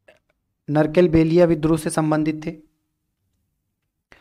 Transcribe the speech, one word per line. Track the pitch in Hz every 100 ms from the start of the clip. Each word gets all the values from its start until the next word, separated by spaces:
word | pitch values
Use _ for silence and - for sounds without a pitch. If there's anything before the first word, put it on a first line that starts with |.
| _ _ _ _ _ _ -
नरकेल | 147 151 156 180
बेलिया | 160 160 170 170
विद्रोह | 160 156 160
से | 165
संबंधित | 160 156 156 156 156 165
थे। | - _ _ _ _ _ _ _ _ _ _ _ _ _ _ _ _